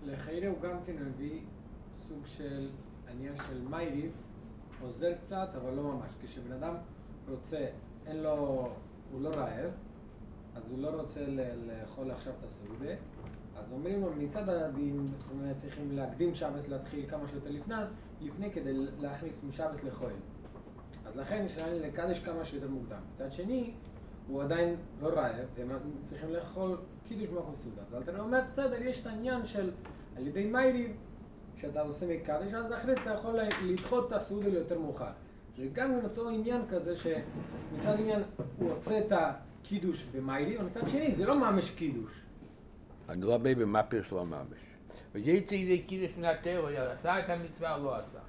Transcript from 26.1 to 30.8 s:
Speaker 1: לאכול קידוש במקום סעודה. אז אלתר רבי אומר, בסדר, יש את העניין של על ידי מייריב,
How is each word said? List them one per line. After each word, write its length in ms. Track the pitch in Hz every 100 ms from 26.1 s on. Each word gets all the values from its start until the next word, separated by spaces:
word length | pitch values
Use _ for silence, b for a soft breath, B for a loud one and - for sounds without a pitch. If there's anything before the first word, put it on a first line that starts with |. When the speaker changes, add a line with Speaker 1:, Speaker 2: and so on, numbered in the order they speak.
| 147 156
Speaker 1:
לאכול 440 | 170 170 190 190 180 - - -
קידוש 200 | 220 190
במקום 280 | 175 147 147
סעודה. 260 | - 101 -
אז 80 | 120
אלתר 160 | 147
רבי 80 | 185
אומר, 220 | 220 254 262
בסדר, 340 | - 269 233
יש 200 | 254 247
את 60 | 233
העניין 380 | 214 247 254 233
של 260 | 202 185 180 B B B -
על 100 | 135
ידי 180 | 165 208
מייריב, 460 | 247 262 247